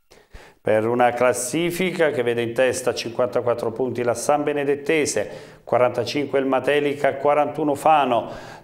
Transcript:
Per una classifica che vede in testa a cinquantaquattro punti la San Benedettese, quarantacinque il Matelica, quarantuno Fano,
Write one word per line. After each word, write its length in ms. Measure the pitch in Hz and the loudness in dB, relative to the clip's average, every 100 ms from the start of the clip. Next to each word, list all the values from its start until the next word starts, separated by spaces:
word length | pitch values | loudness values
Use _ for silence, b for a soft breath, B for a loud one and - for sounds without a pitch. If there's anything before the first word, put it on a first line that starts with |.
| _ B B B B B | _ B B B B B
Per 260 | - 110 110 | 0 2 2
una 240 | 120 120 | 4 2
classifica 1000 | 120 127 123 - 156 170 170 185 156 156 | 4 2 2 -2 -2 -2 -2 -2 2 0
che 120 | 127 | 2
vede 200 | 120 120 | 0 0
in 120 | 117 | -2
testa 360 | 117 127 120 - | 2 0 2 -2
a 40 | |
cinquantaquattro 760 | 113 120 113 123 127 120 113 117 | -4 -6 -2 -2 0 0 0 -2
punti 300 | 113 127 117 | -2 -4 -2
la 120 | 120 | -2
San 300 | 113 - 147 | -2 0 0
Benedettese, 1120 | 147 147 143 139 139 160 139 107 95 - - - | 0 -2 -2 -2 0 0 0 -2 -4 -8 -18 -16
quarantacinque 720 | - 117 123 - 117 147 143 139 | -2 2 2 2 -4 -2 -2 0
il 80 | 135 | 0
Matelica, 680 | 127 127 143 143 143 139 131 | 0 2 2 0 0 -2 0
quarantuno 580 | 147 147 143 151 151 | 0 2 0 -2 -2
Fano, 560 | 135 156 151 131 117 92 B B B | 2 4 4 4 0 -2 B B B